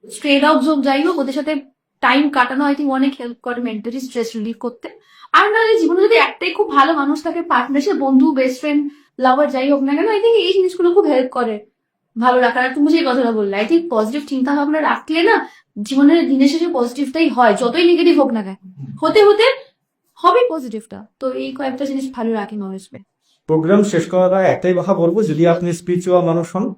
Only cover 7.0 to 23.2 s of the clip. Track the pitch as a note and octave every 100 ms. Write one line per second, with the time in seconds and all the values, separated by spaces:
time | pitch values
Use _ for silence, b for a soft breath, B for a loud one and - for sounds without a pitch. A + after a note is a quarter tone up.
7 | C#4 D4+ E4+ E4 E4+ C4 B3+ C#4 G4+ E4+
8 | C4+ C4+ D#4 C4 B3+ B3+ D4+ D4 C#4+ B
9 | B - B3+ B3+ D4 C4 C4+ C#4 C4+ D4
10 | G4+ G#4+ A4+ A4+ F4 G4 F#4 - F4 F4+
11 | D#4+ C4 B3+ B3+ A#3 G#3 - _ _ _
12 | _ A3+ B3 B3+ B3 B3+ B3+ C4 D4 E4
13 | C4+ B3 A#3 A3 G3+ G3 A3 E4+ E4+ A3+
14 | G#3+ C#4+ C#4+ C4+ B3+ C#4+ C#4+ D#4 D4+ -
15 | - D#4+ F#4 G#4 B B _ - G#3 C4+
16 | C#4+ E4+ C4 C4+ C4+ D#4+ E4+ B3+ A#3+ C4+
17 | C4+ D#4+ D#4+ A#3+ A#3 G3+ A#3+ D#4+ F4 E4+
18 | F4 D4 C4 A3+ F#3+ G3 - - - -
19 | D#4+ G#4+ G4+ G#4 A#4+ C5+ - _ _ _
20 | _ _ F#4 G#4+ B4 D#4+ B3+ G#3+ - G3
21 | A3 _ C4 B3+ C4+ C4+ C4+ B3+ C#4 C4+
22 | C4 A#3+ A3+ A3 G3+ G#3+ G3 F#3+ - -
23 | G3 _